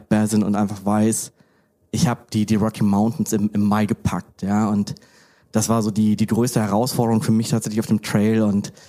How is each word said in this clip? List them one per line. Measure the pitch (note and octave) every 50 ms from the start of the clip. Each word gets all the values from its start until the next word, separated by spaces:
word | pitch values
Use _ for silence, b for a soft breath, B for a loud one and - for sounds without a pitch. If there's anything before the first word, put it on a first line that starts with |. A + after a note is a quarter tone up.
| - -
Basin | G#2+ G#2+ G#2+ G#2 A2 G#2+ G2+
und | G2 G2+
einfach | G2+ G#2 G2 G2+ F#2+ F#2+
weiß, | G2+ G#2 G#2+ G#2+ A2+ A2+ - - - b b b b b b b b b b _ _
ich | - - - B2
hab | A#2+ - - -
die, | - G#2+ G#2+
die | G2 A2
Rocky | G#2 G#2+ A2 G#2+ - G#2+
Mountains | G2+ G2+ G2+ G#2+ A#2 A#2 - G#2+ - A2+
im, | G#2 G#2 G#2
im | - G#2 G#2
Mai | G2+ G#2 G#2+ G#2+ G2
gepackt, | A#2 - - - F#2 F2 - - _ - F#2+
ja. | F#3+ G#2 G#2 A2 G3+
Und | G#2 G2+ G2+ - - b b b b b b b b b b b
das | - G#2+ G#2 G#2+
war | A2+ A#2
so | G#2 A2
die, | G2 G#2+ G#2+ G#2+ G#2
die | G2 A2 -
größte | G#2+ A2 A#2+ B2+ - A#2+
Herausforderung | G#2+ G2+ G2+ G#2+ B2 C#3+ - - A#2 A2+ A2+ A2 -
für | -
mich | A2 A2 A2+ -
tatsächlich | - A2+ - A2 G#2+ A2
auf | G#2+ -
dem | A2+ G2+ -
Trail | - - G#2+ G2+ A2 A2 A2+ A2
und | G#2 G2 G2+ G2+ - b b b